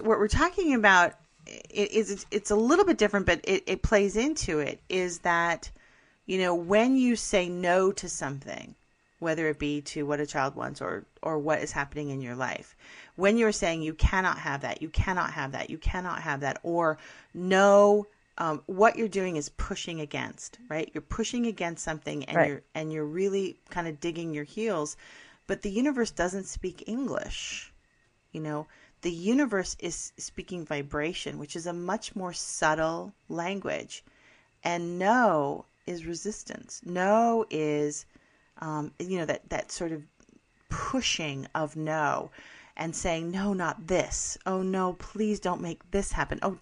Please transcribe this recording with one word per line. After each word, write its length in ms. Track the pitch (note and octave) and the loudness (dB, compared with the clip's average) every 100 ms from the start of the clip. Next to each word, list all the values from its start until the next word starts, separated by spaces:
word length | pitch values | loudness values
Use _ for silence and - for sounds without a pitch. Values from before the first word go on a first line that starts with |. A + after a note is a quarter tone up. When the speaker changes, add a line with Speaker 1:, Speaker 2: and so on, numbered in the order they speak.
Speaker 1:
what 160 | G#3+ G#3 | 2 2
we're 80 | G#3+ | 4
talking 440 | B3+ E4+ F4+ E4 | 4 2 2 2
about 420 | B3+ G#3 F#3 F3 - _ _ - | 6 8 8 6 0 _ _ -20
i-, 40 | A1 - | -20 -8
is, 400 | - G#3 G#3+ F#3+ | -4 0 0 0
it's, 140 | G3 - | -4 -6
it's 200 | G#3+ - | -6 2
a 40 | G#3 | 2
little 280 | A#3 F4 | 6 6
bit 120 | G4 C4 | 6 4
different, 300 | G#3 G3+ F3+ | 4 4 2
but 140 | F3 | 2
it, 220 | - F#3+ - | 2 0 0
it 160 | F#3+ | -2
plays 340 | - G#3 G3+ G3+ | 4 4 4 2
into 440 | C#4 D4+ - D3+ | 0 0 -2 -2
it, 200 | C#3 - - | -2 -6 -4
is 300 | F#3 F3+ E3+ | -2 -2 -2
that, 480 | F3 E3+ E3+ E3 - - _ _ _ _ - | 0 2 2 -2 -6 -18 _ _ _ _ -4
you 120 | F#3 | 0
know, 160 | F3+ | 2
when 420 | F3 E3+ G3+ B3 C4+ | 0 4 4 6 4
you 200 | B3 A3+ | 4 2
say 320 | - G3+ F3 | 2 0 0
no 420 | F3+ F3+ F3+ F#3+ | 0 2 4 4
to 180 | G3 F3+ | 2 -6
something, 680 | - C#3+ C#3 C#3 B1+ - - _ _ _ _ | -6 -6 -8 -10 -12 -14 -20 _ _ _ _
whether 300 | E3 D#3+ D#3 | -2 0 0
it 100 | D3 | 0
be 220 | D3 D3 | -2 -2
to 240 | C#3+ D#3 C#3+ | -4 -4 -2
what 140 | D3 | -2
a 60 | D3 | 0
child 280 | D3 C3+ | 0 0
wants 260 | - B2 C#3+ | -2 -8 -6
or, 240 | - F2+ - _ | -6 -6 -10 _
or 180 | - D#3 | -4 -2
what 200 | D3 D3+ | 0 0
is 120 | D3+ | 0
happening 380 | D#3 C#3 D3+ D3 | -4 -4 -6 -4
in 100 | C3+ | -4
your 160 | B2 B2 | -6 -4
life, 400 | B2+ - - _ - - - - | -4 -6 -10 _ -20 -20 -16 2
when 200 | G3 A#3 | 4 6
you're 140 | A3 | 4
saying, 320 | G#3 F3+ E3 | 2 0 0
"You 120 | D#3 | -4
cannot 440 | D#3+ - F#3+ F#3 D3 | 2 4 4 2 0
have 220 | D#3 C#3 | -2 -4
that, 200 | C3 - | -4 -6
you 80 | D3+ | -2
cannot 440 | - - F3+ D#3+ | 0 0 0 0
have 200 | D#3 C#3 | -2 -4
that, 180 | C#3 - | -6 -6
you 80 | D#3+ | -2
cannot 440 | - F#3 F3+ E3 | -2 -2 -4 -4
have 180 | D#3+ C#3 | -4 -2
that," 180 | C#3 - | -2 -2
or, 360 | E3+ E3+ E3 D#3 - - _ | -2 2 2 0 -8 -20 _
No, 720 | E3 F#3 F#3+ G3+ G3+ G#3 G#3 G#3 _ _ - | -6 2 6 10 10 10 6 2 _ _ -4
um, 240 | E3 D3+ - | -2 -2 -4
what 300 | F#3 A3 - | 4 4 4
you're 120 | A3 | -2
doing 280 | G3 F#3 D#3+ | -2 -2 -4
is 120 | C#3+ | -6
pushing 500 | - - G3 - E3 | -6 -6 -6 -6 -8
against, 580 | D3 C3+ A#2+ - - - A#3+ | -6 -6 -6 -10 -18 -18 -6
right? 220 | D#3 D#3+ | -4 -4
You're 100 | D#3 | -8
pushing 440 | - - A3 B3 A#3 | -6 -4 -2 0 -2
against 360 | F#3+ E3+ E3 | -2 -4 -4
something 400 | - D#3 - D3+ | -6 -6 -6 -6
and 120 | C3+ E3+ | 0 2
Speaker 2:
Right. 120 | C#3+ | 2
Speaker 1:
you're, 140 | C#3 - | 0 -8
and 180 | D#3+ D#3 | -8 -4
you're 140 | D#3 D3+ | -4 -4
really 520 | E3 G3 G3 F#3+ - _ | 0 0 0 -2 -8 _
kind 180 | F3+ E3 | -6 -6
of 120 | D#3 | -4
digging 340 | E3+ E3 E3 | -4 -4 -4
your 100 | D3+ | -6
heels, 520 | D3 - A3+ F3 D3+ - - - - _ - | -6 -4 -2 -2 -4 -8 -20 -20 -20 _ -8
but 160 | - | -6
the 80 | G#3 | -2
universe 400 | G3 C#4 C4 A3+ | 0 2 2 -2
doesn't 340 | - F3 G3 | 0 -2 -2
speak 400 | F#3 - F#3 - - | -8 -8 -8 -8 -6
English. 840 | A#3 B3+ - - - - - - _ _ _ _ _ _ | -4 -2 -4 -4 -8 -10 -12 -14 _ _ _ _ _ _
You 80 | E3 | -8
know, 260 | D#3 D3+ D#3 - _ _ | -6 -6 -8 -16 _ _
the 80 | F3 | -6
universe 640 | E3+ F#3 C4 C#4 G3 - - | -2 2 2 2 0 -2 -6
is 340 | F3 - - - | -8 -8 -12 -14
speaking 460 | - - F3+ F3+ D#3 | -14 -14 -10 -10 -6
vibration, 720 | D3 C#3+ D3+ D#3 F#3 - D3 | -6 -4 -4 -4 -4 -8 -10
which 180 | D3 F3 | -10 -8
is 100 | F3 | -6
a 60 | |
much 420 | F3 F3 A3 - | -6 -4 -4 -6
more 180 | G3+ F3+ | -8 -8
subtle 800 | E3+ - - D#3+ D#3 D#3+ E3 F3+ - - | -8 -8 0 2 2 0 -2 -8 -14 -8
language. 760 | E3 E3+ G3 - C#2+ - - - _ _ _ _ _ | -6 -4 -4 -4 -6 -8 -16 -18 _ _ _ _ _
And 360 | E3+ F3 E3+ F3 | -4 -2 -4 0
no 680 | F#3+ B3 A3+ D#3+ C#3 D3+ - _ - | 4 6 6 4 2 -4 -10 _ -10
is 180 | F3 | -8
resistance. 760 | E3 E3+ G3+ A3 - - - - | -8 -6 -8 -8 -12 -14 -14 -14
No 640 | F3 F3 F#3+ A3 A#3 A3+ - | -6 0 4 6 6 2 0
is, 540 | D#3 D3+ D3 D3 D3 - _ _ _ _ - | -2 0 2 0 -2 -12 _ _ _ _ -12
um, 340 | D#3+ D3+ D3 - | -6 -6 -6 -8
you 200 | F3+ F#3 | -4 -2
know, 60 | D#3 | -2
that, 220 | - - | -4 -6
that 200 | D#3 - | -8 -6
sort 220 | - E3+ | -6 -6
of 100 | D#3+ D3 _ _ _ _ _ - | -6 -10 _ _ _ _ _ -10
pushing 800 | - - C4 - - D#3 C3+ C3+ | -8 -2 -2 0 -2 -4 -6 -6
of 220 | D#3+ D3+ D#3 | -4 -4 -4
no 540 | D#3 D#3 C#3+ - - - - - - - | -2 0 2 0 -4 -12 -20 -20 -16 -8
and 180 | E3 | -8
saying, 360 | D#3+ F#3 E3 E3+ | -4 -2 -2 -4
"No, 220 | F#3+ G3+ | -2 -2
not 320 | F#3+ E3 - D#3+ | 0 -2 -4 0
this. 500 | F3+ - - - - | 0 0 -4 -6 -6
Oh, 180 | - F#3 | -4 -2
no, 320 | F#3 F#3+ F#3 | 0 0 -2
please 460 | F3 - G3+ G#3+ G3+ | -4 -8 -2 0 0
don't 200 | F3+ E3 | -2 -4
make 280 | E3+ - - | -6 -10 -4
this 200 | G3 G3 | -2 0
happen. 260 | E3+ C#3+ - | -2 -2 -2
Oh, 160 | G3+ F#3 | -2 -4